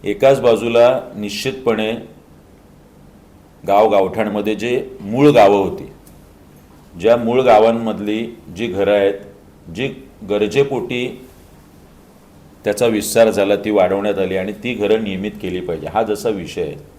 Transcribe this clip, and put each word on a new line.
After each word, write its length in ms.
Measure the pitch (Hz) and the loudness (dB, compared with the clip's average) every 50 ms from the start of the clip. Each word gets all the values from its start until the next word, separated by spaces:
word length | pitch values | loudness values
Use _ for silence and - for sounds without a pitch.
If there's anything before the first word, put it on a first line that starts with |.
| - 98 | -4 -6
एकाच 320 | 104 104 135 135 139 135 | -4 2 4 4 4 6
बाजूला 600 | 117 120 113 101 113 117 113 117 120 123 131 - - - - | 4 2 2 2 0 0 2 4 4 4 4 0 -6 -10 -12
निश्चितपणे 760 | 104 104 101 - - - 131 - - - 120 110 104 107 107 113 117 - - - - _ _ - - _ _ - _ _ _ - _ _ _ _ - - - _ - _ _ _ - _ _ _ _ - | -10 -10 -8 -8 -6 -6 -8 -8 -4 -4 -4 -2 -2 -2 -4 -6 -8 -10 -18 -20 -20 _ _ -20 -20 _ _ -20 _ _ _ -20 _ _ _ _ -20 -20 -20 _ -20 _ _ _ -20 _ _ _ _ -4
गावगावठाणमध्ये 880 | - 98 101 110 110 101 98 98 92 90 107 107 104 98 104 101 104 110 | 0 2 4 4 4 4 2 2 0 -2 -4 -4 -4 -4 -4 -4 -4 -4
जे 340 | 95 110 120 123 131 - - - - | -4 -4 -4 -4 -4 -6 -8 -16 -16
मूळ 300 | - 98 110 123 143 147 | -12 -8 -2 2 4 4
गावं 280 | 143 120 104 98 101 101 | 6 6 6 6 6 4
होती, 300 | 98 90 - - - - - - _ - - - - - _ _ _ _ _ - _ _ - - - - - 85 | 2 -2 -4 -8 -14 -16 -20 -20 _ -20 -20 -20 -20 -20 _ _ _ _ _ -20 _ _ -20 -20 -20 -20 -16 -2
ज्या 160 | 85 110 117 | 2 2 2
मूळ 240 | 120 117 113 120 131 131 | 4 2 0 4 6 8
गावांमधली 840 | 123 113 107 110 113 113 117 117 110 104 92 101 104 107 110 117 113 - - - - 90 | 8 8 8 6 4 2 0 -2 -4 -6 -6 -4 -4 -4 -4 -4 -8 -10 -16 -20 -18 -10
जी 100 | 87 113 | -8 -6
घरं 260 | 120 92 98 101 98 104 | -6 -2 -2 0 2 2
आहेत, 220 | 101 98 98 98 - - - - - - - _ - - - 82 | 2 2 0 0 -4 -12 -18 -20 -20 -20 -20 _ -20 -20 -18 -10
जी 140 | 85 127 135 104 - - - - - 107 92 | -8 -8 -8 -8 -12 -20 -20 -20 -20 -8 -6
गरजेपोटी 960 | 104 104 107 104 - 135 139 139 135 120 98 117 123 120 123 120 - - - - - - - - - - - _ _ - - - - - - _ _ - - _ _ - - - - _ - | -2 -2 -2 0 0 0 0 0 -2 -8 -6 -6 -6 -6 -6 -8 -10 -14 -20 -20 -20 -20 -20 -20 -20 -20 -20 _ _ -20 -20 -20 -20 -20 -20 _ _ -20 -20 _ _ -20 -20 -20 -20 _ -6
त्याचा 220 | - 101 - 123 | -6 -2 0 0
विस्तार 440 | 117 110 107 107 - - 113 113 110 | 0 0 0 -4 0 4 4 4 4
झाला, 260 | 98 101 98 98 104 | 4 0 0 0 0
ती 140 | 101 - 107 | -2 -2 -2
वाढवण्यात 480 | 107 101 92 90 95 101 101 104 98 92 | 2 2 2 2 0 -2 -2 -4 -2 -2
आली 180 | 95 92 95 | -4 -4 -4
आणि 160 | 95 95 101 104 | -4 -6 -6 -10
ती 220 | 101 104 120 123 | -10 -8 -8 -6
घरं 300 | 104 104 98 110 110 113 | -4 0 0 0 0 0
नियमित 280 | 101 95 92 98 107 101 - - | -4 -8 -6 -8 -8 -10 -8 -10
केली 180 | 92 90 90 | -8 -8 -8
पाहिजे, 260 | 90 90 85 78 73 | -8 -8 -8 -8 -8
हा 160 | 78 82 107 113 | -6 -4 -4 -2
जसा 260 | 110 107 101 - 120 | -2 -4 -4 -4 -6
विषय 340 | 107 95 85 73 - 92 85 | -6 -6 -8 -10 -8 -8 -8
आहे. 140 | 73 73 73 - - - | -8 -8 -14 -18 -20 -20